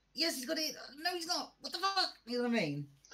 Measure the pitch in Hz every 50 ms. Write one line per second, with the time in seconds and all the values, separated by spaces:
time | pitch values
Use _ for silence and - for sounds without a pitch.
0 | _ _ - 240 320 330 240 254 226 247 320 311 311 285 233 - - - 247 294
1 | 320 359 359 349 330 339 349 302 240 - - - - 269 - 349 370 392 392 381
2 | 349 - - - - 226 240 247 240 240 233 220 175 147 143 147 143 - - -
3 | - -